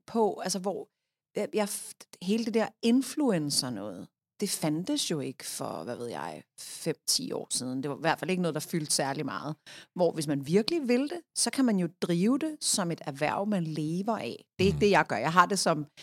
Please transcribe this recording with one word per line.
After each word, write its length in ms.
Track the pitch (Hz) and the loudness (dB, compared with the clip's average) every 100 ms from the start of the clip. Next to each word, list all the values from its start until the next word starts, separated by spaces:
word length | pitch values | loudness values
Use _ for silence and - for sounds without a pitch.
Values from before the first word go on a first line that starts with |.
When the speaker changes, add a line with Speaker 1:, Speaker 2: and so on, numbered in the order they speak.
| - | -4
Speaker 1:
på, 340 | 233 208 - | 2 2 2
altså, 140 | 185 196 | -4 -4
hvor 300 | 190 165 - _ _ _ _ - | -4 -4 -8 _ _ _ _ -6
jeg, 120 | 214 | -2
jeg, 140 | 214 202 - - - - - | -2 -2 -4 -10 -18 -20 -10
hele 220 | 180 226 | -2 0
det 100 | 233 | 2
der 140 | 220 208 - | 0 0 0
influencer 880 | 233 247 262 - 277 175 147 143 127 | 4 4 2 0 2 2 2 0 -2
noget, 380 | 107 104 92 - _ _ - | -6 -8 -10 -14 _ _ -6
det 100 | 202 | -4
fandtes 600 | - 160 156 185 196 - | -2 -2 -2 -2 -2 -2
jo 100 | 160 | -2
ikke 260 | 131 - - | -4 -8 -10
for, 380 | - 120 92 | -8 -6 -6
hvad 120 | 90 117 | -8 -8
ved 100 | 120 | -8
jeg, 360 | 80 80 78 - - | -8 -8 -10 -16 -18
fem, 360 | - - 170 - - | -16 -8 -6 -4 -2
ti 240 | - - | -2 0
år 140 | - - | -6 -4
siden. 320 | - 127 131 | -6 -4 -6
Det 80 | 143 | -6
var 60 | 139 | -2
i 40 | |
hvert 180 | 165 - | 0 0
fald 120 | 160 | 0
ikke 120 | 185 | 0
noget, 120 | 175 | 0
der 60 | 147 | -2
fyldte 320 | - 175 156 | -4 -4 0
særlig 300 | - 135 139 | 0 0 -2
meget. 320 | 139 98 147 156 - - - - | -4 -6 -6 -10 -12 -20 -10 0
Hvor 160 | 175 | 0
hvis 140 | 160 151 | 2 -2
man 200 | 139 135 | -2 2
virkelig 420 | 190 233 339 247 | 2 2 -2 2
vil 140 | 247 | 2
det, 180 | 294 349 - - | 2 -6 -8 -4
så 120 | 233 | -2
kan 140 | - | 2
man 120 | 254 196 | 2 4
jo 100 | 170 - | 0 -2
drive 380 | 180 170 208 269 | 0 2 4 2
det 180 | 320 302 | -2 -4
som 300 | - - 175 | -2 0 0
et 100 | 160 - | -4 -6
erhverv, 400 | 139 147 - 208 | -2 0 0 0
man 180 | 202 | 0
lever 540 | 160 156 151 170 202 208 | -2 -2 -2 -2 -2 -2
af. 260 | 117 - - - | -4 -10 -12 2
Det 60 | |
er 20 | 190 | 2
ikke 100 | 147 | 6
Speaker 2:
Mm. 40 | |
Speaker 1:
det, 100 | 208 | 6
jeg 160 | 170 - | 6 6
gør. 100 | 110 | 0
Jeg 160 | 139 | 2
har 140 | 175 175 | 6 6
det 120 | 196 | 6
som 280 | 185 156 143 - | 2 2 -2 -12